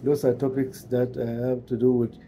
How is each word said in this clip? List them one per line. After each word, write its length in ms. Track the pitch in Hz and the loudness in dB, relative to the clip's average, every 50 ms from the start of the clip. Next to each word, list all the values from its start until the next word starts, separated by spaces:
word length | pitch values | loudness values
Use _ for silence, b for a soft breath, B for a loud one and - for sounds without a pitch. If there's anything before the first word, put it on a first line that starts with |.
| 120 | 2
Those 200 | 131 147 143 - | 2 0 2 4
are 100 | 131 120 | 2 2
topics 480 | 117 139 135 131 139 131 131 - - - | 2 0 -2 0 0 -2 -2 -4 -14 -8
that, 320 | - 123 123 123 123 123 | -2 0 0 0 0 -2
uh, 320 | - 120 117 117 117 120 127 | -6 -4 -4 -4 -2 -2 -2
have 180 | 127 123 120 | -2 -4 -4
to 100 | - 127 | -6 -2
do 140 | 110 120 127 | 2 4 4
with 240 | 127 120 117 117 - - - | 4 4 0 -2 -4 -12 -20